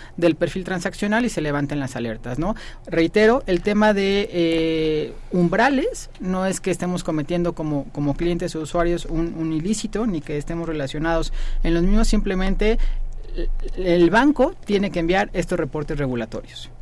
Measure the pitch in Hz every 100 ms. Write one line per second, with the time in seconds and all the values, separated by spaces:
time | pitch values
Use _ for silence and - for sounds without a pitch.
0 | - - 170 160 175 190 180 185 185 -
1 | 208 220 233 180 151 143 143 147 131 120
2 | 117 110 123 127 175 226 - - - 160
3 | 165 208 214 233 - 175 208 208 214 202
4 | 196 202 202 175 165 165 160 160 156 156
5 | 151 - - 185 170 196 247 269 415 -
6 | - - 190 185 190 180 190 170 180 180
7 | - 156 143 175 170 165 156 147 135 -
8 | 143 139 170 175 180 156 151 175 170 170
9 | - 160 170 165 160 156 175 214 - 196
10 | 233 165 - 147 147 170 165 156 135 151
11 | 160 165 - - - - 165 170 180 208
12 | 226 214 202 185 190 196 208 233 - -
13 | - - - - 175 - 175 - 180 175
14 | 170 214 285 285 277 - - 202 196 170
15 | 165 190 208 190 - 180 156 156 147 151
16 | 139 120 110 110 - - - -